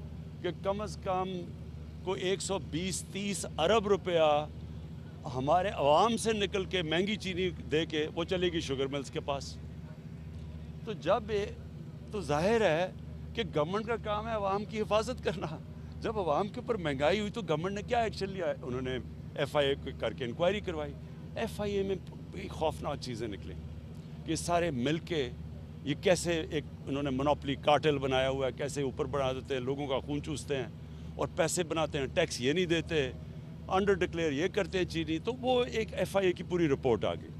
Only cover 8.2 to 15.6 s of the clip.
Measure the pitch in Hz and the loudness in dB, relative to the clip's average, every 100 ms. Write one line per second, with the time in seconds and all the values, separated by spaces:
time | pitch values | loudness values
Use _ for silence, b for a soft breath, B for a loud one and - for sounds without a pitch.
8.2 | 170 185 180 165 151 131 135 143 131 156 | 0 2 2 2 0 0 0 -2 -4 -4
9.2 | 143 139 - - - - - - - - | -2 -2 -4 -10 -10 -10 -12 -12 -12 -12
10.2 | - - - - - - - 190 156 226 | -10 -10 -10 -10 -10 -10 -8 -2 4 4
11.2 | 214 208 208 - - - - - - - | 4 -2 -2 -6 -10 -12 -12 -12 -8 -4
12.2 | 147 147 185 233 196 156 185 - - - | 2 4 6 6 6 4 2 -4 -10 -10
13.2 | - 226 185 151 151 202 220 226 214 208 | -8 -4 -2 0 2 0 0 -2 -2 -2
14.2 | 226 220 196 196 208 220 214 208 208 226 | -2 -2 0 0 -2 -2 2 2 2 -2
15.2 | - 190 170 156 | -2 -2 -2 -6